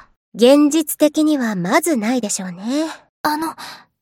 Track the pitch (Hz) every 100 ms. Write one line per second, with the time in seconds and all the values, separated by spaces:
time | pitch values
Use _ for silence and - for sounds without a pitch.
0 | _ _ _ 185 240 285 294 311 - -
1 | 302 311 311 285 226 190 175 311 339 254
2 | 214 254 208 - 185 175 220 285 311 -
3 | _ _ 302 302 330 - - - _ _